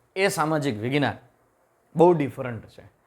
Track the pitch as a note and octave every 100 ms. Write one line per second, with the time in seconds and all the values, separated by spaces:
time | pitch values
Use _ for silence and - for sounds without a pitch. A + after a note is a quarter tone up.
0 | _ F#3+ G3 E3 D#3 D#3 C#3+ G#2 A#2 C#3+
1 | B2+ - - _ _ _ _ _ _ E3
2 | F3 E3 C3+ C3+ B2 A2 - - F#2+ _